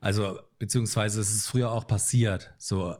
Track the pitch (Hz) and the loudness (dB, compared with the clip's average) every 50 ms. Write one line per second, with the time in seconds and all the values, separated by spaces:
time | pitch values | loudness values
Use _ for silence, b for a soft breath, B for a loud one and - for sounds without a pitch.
0 | - 101 98 107 101 98 90 - - _ _ - 113 101 - 123 113 107 - 113 | -2 0 2 2 0 -2 -4 -8 -12 _ _ -8 -4 -2 0 0 0 0 0 0
1 | 104 107 104 110 101 101 110 104 - - - 127 123 113 117 113 - - 110 95 | 0 0 0 0 0 0 0 -2 -2 0 0 0 0 0 -2 -4 0 0 0 0
2 | - - - 120 113 107 95 - - - - - - - 98 95 90 87 85 - | 2 2 2 4 4 4 2 0 -4 -10 -16 -14 -6 -2 -2 0 0 -2 -4 -8